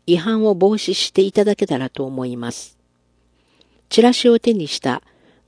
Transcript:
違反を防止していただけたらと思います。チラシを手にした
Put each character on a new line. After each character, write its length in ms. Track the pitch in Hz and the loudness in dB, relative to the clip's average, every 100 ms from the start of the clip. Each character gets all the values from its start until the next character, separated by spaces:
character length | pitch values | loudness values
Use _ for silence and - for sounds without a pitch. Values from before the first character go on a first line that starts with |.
| - | 0
違 100 | 170 | 0
反 280 | 185 220 | 0 0
を 100 | 214 | 0
防 220 | 180 190 214 | 2 2 0
止 180 | - | -2
し 180 | 196 - | -4 -2
て 100 | - | 0
い 100 | 190 | 0
た 120 | 208 | 2
だ 120 | 202 202 | 0 0
け 100 | 196 | -2
た 120 | 131 | -4
ら 100 | 131 | -6
と 160 | - | -8
思 220 | 135 131 127 | -8 -6 -8
い 100 | 123 | -6
ま 160 | 117 | -8
す。 260 | - - _ _ _ _ _ _ _ _ _ _ _ - | -10 -14 _ _ _ _ _ _ _ _ _ _ _ -4
チ 140 | - | 4
ラ 100 | 240 | 4
シ 160 | 240 247 | 4 4
を 100 | 233 | 2
手 160 | - | 2
に 140 | 214 147 | -2 -4
し 120 | - | -6
た 220 | 135 123 _ _ _ _ | -6 -6 _ _ _ _